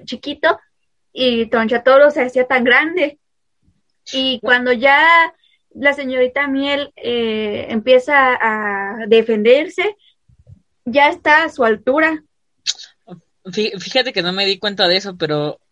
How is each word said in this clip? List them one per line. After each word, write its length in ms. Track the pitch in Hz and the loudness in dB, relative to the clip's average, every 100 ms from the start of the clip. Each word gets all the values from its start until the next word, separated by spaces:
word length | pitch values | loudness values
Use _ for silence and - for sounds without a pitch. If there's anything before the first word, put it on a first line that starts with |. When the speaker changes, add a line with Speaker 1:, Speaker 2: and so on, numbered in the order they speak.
| - | -16
Speaker 1:
chiquito, 520 | 240 285 294 320 - _ _ _ _ _ | -12 -12 -4 -2 -2 _ _ _ _ _
y 360 | - 254 233 226 | -4 -2 0 -2
Tronchatoro 600 | 233 220 240 262 269 294 | -2 -2 0 4 6 6
se 100 | 302 | 4
hacía 260 | 254 262 254 | -2 -2 0
tan 160 | 262 | 0
grande. 560 | 240 254 311 349 294 - _ _ _ _ _ _ _ _ - | 2 2 0 -2 -4 -6 _ _ _ _ _ _ _ _ -12
Y 260 | 269 262 240 | -6 -4 -4
cuando 300 | - 247 247 | 0 0 0
ya 640 | 247 277 277 330 339 330 - _ _ _ - | 0 2 4 4 4 2 -4 _ _ _ -4
la 140 | 277 | -2
señorita 540 | 294 262 262 254 277 285 | -2 -4 0 0 0 -4
Miel, 440 | 269 277 285 285 - | -2 -2 -4 -6 -10
eh, 720 | 233 240 226 220 214 214 - | -6 -4 -4 -4 -6 -6 -6
empieza 680 | 226 254 254 254 285 262 247 | -4 4 4 4 2 2 2
a 640 | 226 214 208 196 196 220 220 | -2 -2 -4 -4 -6 -6 2
defenderse, 880 | 226 226 214 214 269 349 370 392 415 _ _ _ _ _ - _ _ 240 | 2 2 0 4 2 2 -4 -4 -6 _ _ _ _ _ -20 _ _ -4
ya 240 | 285 294 | 2 2
está 340 | 359 311 302 | 2 2 2
a 60 | 320 | 2
su 140 | - | -2
altura. 600 | 226 214 254 294 320 311 _ _ _ _ - - - _ - 175 _ _ 190 | -2 0 0 0 0 -2 _ _ _ _ -12 -12 -14 _ -20 -20 _ _ -12
Speaker 2:
Fí-, 260 | 180 214 190 | -6 -6 -6
fíjate 320 | - 262 247 | -6 -4 -2
que 80 | 202 | -4
no 120 | 175 | -4
me 120 | 190 196 | -2 -4
di 120 | 190 | -4
cuenta 280 | 208 196 180 | -4 -2 0
de 100 | 185 | 0
eso, 200 | 202 180 | -2 -6
pero, 420 | 151 151 147 - _ | -4 -4 -4 -8 _